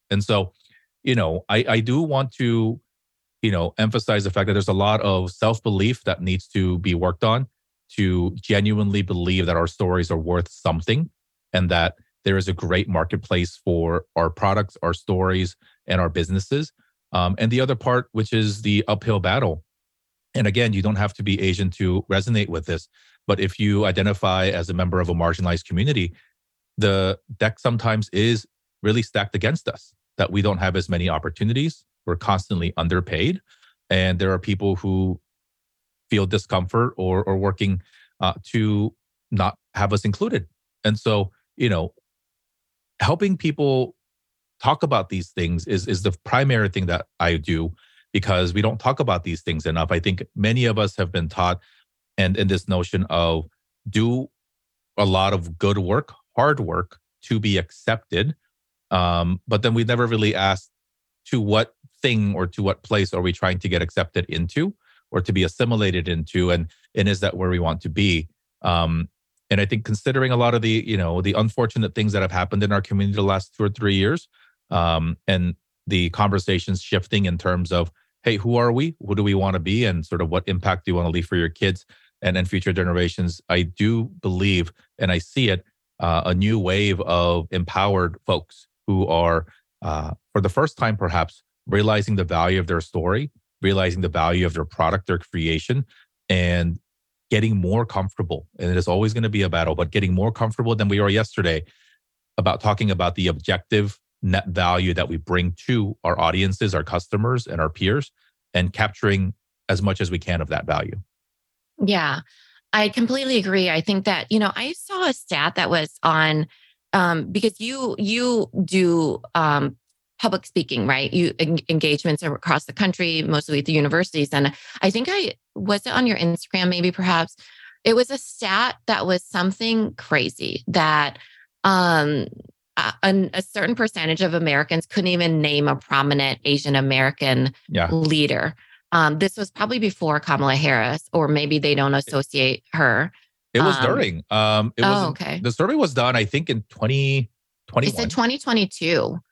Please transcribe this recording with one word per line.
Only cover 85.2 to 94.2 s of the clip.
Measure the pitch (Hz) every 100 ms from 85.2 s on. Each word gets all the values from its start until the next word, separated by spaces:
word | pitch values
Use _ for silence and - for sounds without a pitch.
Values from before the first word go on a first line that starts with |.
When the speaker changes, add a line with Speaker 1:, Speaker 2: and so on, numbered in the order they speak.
| - - 117
Speaker 1:
it, | 92 - _ _ -
uh, | 85 82
a | 90
new | 90 104 110
wave | 90 95 104 90
of | - 87 87 85 80
empowered | 92 87 95 101 95 87 82 -
folks | 87 - - _ _ -
who | 95 92
are, | 82 85 82 80 _ _ _
uh, | 82 78 78 - _
for | 104
the | 95
first | 131 156 -
time, | 117 104
perhaps, | 90 85 82 - _ _ -
realizing | 101 107 107 101 98
the |
value | 85 85 85 95
of | 87
their | 85
story, | - 87 85 107 147 - _ _
realizing | 95 98 92 87
the | 90
value | 85